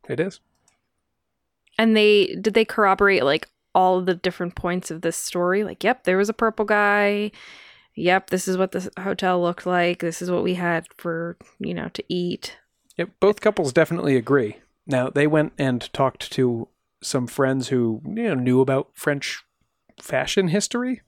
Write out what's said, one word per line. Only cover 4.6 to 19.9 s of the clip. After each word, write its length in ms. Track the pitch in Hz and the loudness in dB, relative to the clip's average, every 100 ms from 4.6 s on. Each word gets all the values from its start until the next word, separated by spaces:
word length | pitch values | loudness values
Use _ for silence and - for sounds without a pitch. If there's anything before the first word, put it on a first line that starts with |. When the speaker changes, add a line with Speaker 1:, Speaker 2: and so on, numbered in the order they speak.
| 180 180 - | -4 -4 -6
Speaker 2:
of 100 | 160 | -6
this 160 | 165 - | -4 -4
story? 480 | - 180 175 196 | -6 -2 0 0
Like, 180 | 214 - | -2 -2
yep, 220 | 214 254 | -2 0
there 120 | - 185 | 0 2
was 120 | 208 | 0
a 40 | |
purple 300 | 220 226 220 | 0 -2 0
guy. 680 | 208 208 208 208 202 208 208 - - - - - _ - | 0 2 4 4 2 0 -4 -8 -20 -20 -20 -20 _ -2
Yep, 340 | 175 185 - | 2 2 0
this 160 | 185 185 | -4 -2
is 100 | 185 | -2
what 160 | 185 | 0
the 180 | - 185 - | -2 -8 -10
hotel 420 | 190 190 190 180 | -6 -2 0 0
looked 240 | 175 175 180 | 0 -2 -2
like. 320 | 180 175 175 | 0 0 -2
This 220 | 170 165 | -6 -6
is 80 | 180 | -4
what 140 | 180 | -2
we 100 | - | -2
had 320 | 180 175 170 165 - | -2 -2 -2 -6 -12
for, 400 | 175 165 170 175 - _ | -8 -6 -8 -12 -20 _
you 160 | 170 | -8
know, 140 | 175 - | -8 -8
to 100 | - - | -10 -6
eat. 480 | 180 175 - - - _ _ _ - | -4 -4 -6 -12 -18 _ _ _ -10
Speaker 1:
Yep, 140 | 175 _ | -10 _
both 220 | 196 208 | 2 4
couples 320 | 214 208 147 | 0 2 2
definitely 440 | 143 156 170 147 131 | 2 2 0 2 0
agree. 420 | 117 139 107 - _ _ - | 4 2 2 -8 _ _ 0
Now, 240 | 131 127 | 0 0
they 160 | 143 151 | 2 4
went 260 | 156 151 - | 4 0 0
and 340 | 135 123 - | -2 -2 -4
talked 380 | - 135 - - | 0 0 0 -8
to 360 | - 127 117 - _ _ _ | 0 0 0 -8 _ _ _
some 240 | - 135 123 | -6 -4 -4
friends 420 | - 135 135 120 | 0 0 0 0
who, 320 | 131 117 110 156 | 0 0 -2 -6
you 160 | 214 233 | -4 -2
know, 60 | |
knew 260 | 135 123 127 | 0 2 4
about 300 | 135 135 - | 4 0 -4
French 480 | - - 143 - - _ _ _ _ _ | -6 -4 -2 -6 -10 _ _ _ _ _